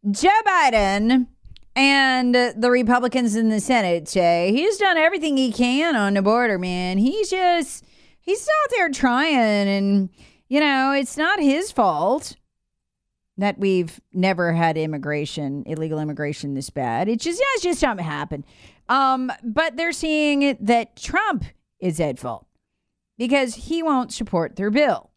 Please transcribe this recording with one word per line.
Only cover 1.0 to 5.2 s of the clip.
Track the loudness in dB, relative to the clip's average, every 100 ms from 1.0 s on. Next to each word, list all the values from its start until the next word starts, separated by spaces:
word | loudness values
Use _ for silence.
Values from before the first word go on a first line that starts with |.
| 2 2 2 _ -20 -20 -8
and | 0 4 4 4 2 2
the | 2 2 0 2
Republicans | 2 4 2 2 0 0
in | 0 0
the | 0
Senate | 0 0 2 -2 -2
say | 2 2 2 2
he's | 2 0 0
done | 2 4
everything | 2 2